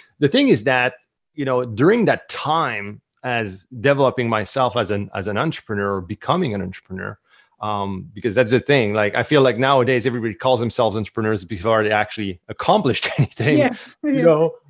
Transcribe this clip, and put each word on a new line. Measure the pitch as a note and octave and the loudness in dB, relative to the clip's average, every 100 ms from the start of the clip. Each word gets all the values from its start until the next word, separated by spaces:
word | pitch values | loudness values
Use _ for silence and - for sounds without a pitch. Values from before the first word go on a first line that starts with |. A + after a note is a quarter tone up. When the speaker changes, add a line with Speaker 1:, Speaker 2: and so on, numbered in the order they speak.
| - - | -20 -2
Speaker 1:
the | D3 | 0
thing | B3+ C#4 | 4 4
is | C#3+ A#2+ | 4 2
that, | B2+ B2+ - _ _ _ | 2 0 -4 _ _ _
you | - C3+ | -8 -4
know, | B2+ | -2
during | B2 G#2+ D#3 A#3+ E3+ | -2 2 4 4 2
that | A#2+ - | 0 -4
time | - C#3 E3 D3 G#2+ G2+ G#2 _ _ | -8 -2 -2 -2 -4 -10 -14 _ _
as | B2+ A#2+ G#2+ F#2 - B2 | -6 -4 -4 -8 -16 -2
developing | C3+ C#3 C3 B2+ A#2 | 2 4 2 2 0
myself | A2 G2+ C3+ B2 A#2+ | 0 -2 -2 0 0
as | G2 | -2
an, | G2+ G#2 | -4 -6
as | G2 F#2+ | -8 -4
an | G#2 | -2
entrepreneur, | D#3+ - - G2+ G2+ G2 | -2 -4 -6 -4 -4 -4
becoming | F2 G#2 - E3+ D#3+ | -6 -8 -2 -2 -2
an | G2+ | -4
entrepreneur, | F#2 - - F#2+ G2 G#2 _ _ _ _ | -6 -10 -14 -12 -12 -14 _ _ _ _
um, | G#2+ G#2 G2 F#2+ F#2+ | -6 -4 -4 -8 -12
because | G2+ A#2+ G2+ | -8 -2 2
that's | A#2 | 4
the | B2 | 2
thing. | - C#3+ G#2+ | 4 2 2
Like, | G#2+ G#2 A#2 | 0 0 0
I | |
feel | A#2 D3+ | 2 4
like | C3+ A2+ | 4 2
nowadays | C3+ C3+ A#2+ B2+ B2 | 2 2 2 2 0
everybody | A#2+ A2+ | -2 -4
calls | G2 C3 B2 | -4 0 0
themselves | A#2 - A2+ G#2 | 0 0 0 -2
entrepreneurs | G#2 - A2 G#2+ F2+ | -6 -4 -2 -2 -6
before | G2 G#2+ A2 | -6 0 2
they | G#2+ | 2
actually | G#2+ G#2+ - G2 F2+ - | 0 -2 -6 -8 -10 -14
accomplished | - - G#3 D3 G2+ - | -4 2 2 2 0 -2
<laughs> | - | -2
anything. | C3+ - A#2 D4 | -2 -2 0 2
Speaker 2:
Yes, | C4+ A#3+ - - | 2 -2 -14 -8
Speaker 1:
You | D4+ | -2
Speaker 2:
yeah. | C4+ | 2
Speaker 1:
know, | E3+ D#3 D#3+ - _ | 4 4 2 -4 _